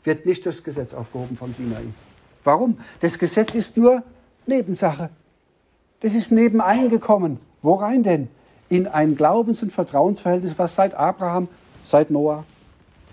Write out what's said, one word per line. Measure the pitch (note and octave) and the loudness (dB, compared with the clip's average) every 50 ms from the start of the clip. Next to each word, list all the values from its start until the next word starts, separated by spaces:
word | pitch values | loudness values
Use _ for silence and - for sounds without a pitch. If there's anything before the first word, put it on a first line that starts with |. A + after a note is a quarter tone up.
| - | -4
wird | D#3 D#3 D#3 - | -4 -4 -2 0
nicht | F3+ F3+ F3+ - | -2 -2 -2 -4
das | F3+ D#3 - - | -8 -8 -8 -10
Gesetz | D#3+ C3+ C#3+ B2 - - | -12 -10 -10 -10 -10 -10
aufgehoben | B2+ A2+ - - B2+ B2 A#2+ B2 | -14 -14 -12 -10 -10 -10 -10 -12
vom | A#2 B2+ B2 A2+ | -12 -12 -12 -10
Sinai. | C3 B2+ A#2 A2+ A2+ A#2 A2+ G#2+ - - _ _ _ _ _ _ _ - | -8 -8 -8 -8 -8 -10 -14 -14 -16 -20 _ _ _ _ _ _ _ 0
Warum? | C#3 D3 F3 B3 A#3+ A3 - - - - - | 2 2 2 2 0 -2 -4 -6 -20 -8 -4
Das | - E3+ - | -2 -2 -2
Gesetz | - F3+ E3 - A3 A3 A3 - | -2 -4 -2 0 0 0 0 0
ist | A#3 - - - | -4 -4 -2 2
nur | A3+ A#3 B3 B3+ B3 A#3+ - - _ _ _ _ _ _ | 4 4 4 4 4 0 -8 -18 _ _ _ _ _ _
Nebensache. | - C4+ C4 G#3 F3 F#3 - G3+ E3+ D3 D3 E3+ D#3 - _ _ _ _ _ _ _ _ _ _ _ _ _ _ _ _ _ | -2 -2 -2 -2 -4 -4 -2 -2 -2 -2 -2 -8 -10 -12 _ _ _ _ _ _ _ _ _ _ _ _ _ _ _ _ _
Das | - A3 G3+ | -2 -2 0
ist | A#3 - - | 0 0 2
nebeneingekommen. | A3+ A3 A#3 A#3 G3+ A3+ - F#3 G#3+ B3 C4 A#3+ A#3 A3 - - G#3+ G3+ F3+ D#3+ C3+ - - _ _ _ - | 4 4 4 4 4 2 2 2 2 2 2 2 0 0 2 2 2 2 2 -2 -4 -6 -12 _ _ _ 2
Wo | D3+ F#3 | 2 2
rein | F#3+ G#3 G#3+ B3+ C4+ A3+ | 2 2 0 0 2 2
denn? | G3+ F3 D3 C3 A#2 _ _ _ _ _ _ _ - | 2 2 0 -2 -6 _ _ _ _ _ _ _ -2
In | F3 F3+ F#3 | 0 0 0
ein | F#3+ - D3+ D#3 D#3 D3+ | 0 0 0 2 2 2
Glaubens- | C#3 D3+ D3+ F#3 A#3 A#3 A3 A3+ - A3+ | 2 2 2 2 2 0 0 -2 -4 -4
und | F#3+ | -6
Vertrauensverhältnis, | - - E3+ - - C#3 D#3 F#3+ G3+ - - F3+ F3+ F3+ F3+ F3+ D#3 - | -4 -4 -4 -2 0 2 2 2 0 -2 -2 -2 -2 0 -2 -4 -4 -4
was | F3+ E3+ - | -4 -2 0
seit | - F#3+ F#3+ - | 0 0 0 0
Abraham, | - D3 F3 F#3 - F#3+ F3 E3+ F3+ F3+ E3+ - _ _ _ - - | -2 -2 -2 -2 -4 -4 -4 -4 -4 -4 -6 -10 _ _ _ -20 -20
seit | - - - D3 D#3 D3+ | -4 2 2 2 4 2
Noah | D3+ C#3+ D3 D3+ D3+ D3+ D#3 - _ _ _ _ _ _ _ _ _ _ _ _ | 0 0 0 -2 -2 -4 -8 -18 _ _ _ _ _ _ _ _ _ _ _ _